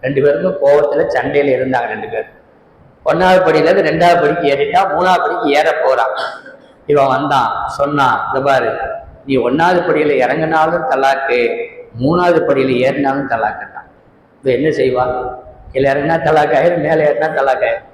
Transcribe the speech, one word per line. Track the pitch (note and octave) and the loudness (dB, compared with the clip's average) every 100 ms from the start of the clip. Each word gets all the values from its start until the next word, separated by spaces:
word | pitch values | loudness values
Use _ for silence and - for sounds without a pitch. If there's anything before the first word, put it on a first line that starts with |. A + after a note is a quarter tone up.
ரெண்டு | C3 C#3 | -2 0
பேருக்கும் | C#3+ C#3 F#3 - | 2 2 -2 0
கோவத்துல | C#3 D3 C#3+ C#3+ - | 2 4 2 0 -2
சண்டையில | - C#3 C#3+ C#3+ | -2 -2 0 0
இருந்தாங்க | B2+ C3 B2+ A#2 | 0 0 -2 -4
ரெண்டு | G#2+ A2 | -8 -8
பேரும். | A2 - - _ _ _ _ - _ | -8 -10 -16 _ _ _ _ -20 _
ஒன்னாவது | - D3 F#3 F#3 | -4 0 4 4
படியில | F#3 D#3 D#3 | 4 2 2
இருந்து | - D#3 | 2 0
ரெண்டாவது | D#3+ E3+ E3+ | 2 4 4
படிக்கு | D3 D#3 C#3+ | 2 0 0
ஏறிட்டா, | C#3 C#3+ E3+ G3 | 0 0 0 0
மூணாவது | F#3 F#3 F3 | 0 2 2
படிக்கு | D3 - D#3 | 0 -2 0
ஏற | C#3+ D#3+ - | 2 2 0
போறா. | C3 B2+ A2+ - - - - - - - - | 0 2 0 -4 -8 -10 -20 -20 -20 -20 0
இவன் | D3 C3+ | 2 2
வந்தான், | C3 C#3+ C#3 A#2 - - | 0 0 0 0 -4 -8
சொன்னான், | - C#3+ D3 C3 A#2 - | -4 -2 2 0 0 -2
"இந்த | C3+ | -2
பாரு, | C#3 C3+ A#2 A2+ - - - - C3+ | 2 2 0 -4 -8 -10 -12 -20 -2
நீ | C3+ | 0
ஒன்னாவது | A#2+ C#3 A#3 F3+ | 0 2 2 2
படியில | E3+ D#3 D3 B2+ | 0 0 2 2
இறங்குனாலும் | B2 D3 D#3+ D#3+ D#3+ E3+ E3 | 0 0 0 0 0 0 -2
தலாக்கு, | C3+ C3+ C3+ C3+ B2 A#2+ - - - - A2+ | 0 0 0 0 0 0 -2 -10 -14 -18 -4
மூணாவது | C3 F3 F3+ E3 - | 0 2 2 2 2
படியில | C#3 C3+ B2 C3 | 0 0 0 0
ஏறினாலும் | C#3 C#3 C#3 C3 | 0 -2 -2 -4
தலாக்குன்றான்." | A2+ G#2+ G#2+ - - - _ _ _ _ _ | -2 -4 -6 -14 -16 -20 _ _ _ _ _
இவ | C3 | -2
என்ன | B2 D3+ | 0 0
செய்வா? | C3 C3 B2 B2+ B2+ - - - - - | 0 0 0 -2 -4 -6 -12 -18 -20 -10
கீழே | C3 C3+ | -2 0
இறங்கினா | C#3 D3 E3 | 0 0 -2
தலாக்கு | D3 D#3 D3 C#3 | 2 2 2 2
ஆயிரும், | E3 E3+ D3+ | 2 0 0
மேலே | D#3 | 2
ஏறினா | D3 C#3+ D#3 D3+ | 2 0 -2 -2
தலாக்கு | C3+ B2+ A#2 | -2 0 -2
ஆயிரும். | A2+ - | -4 -8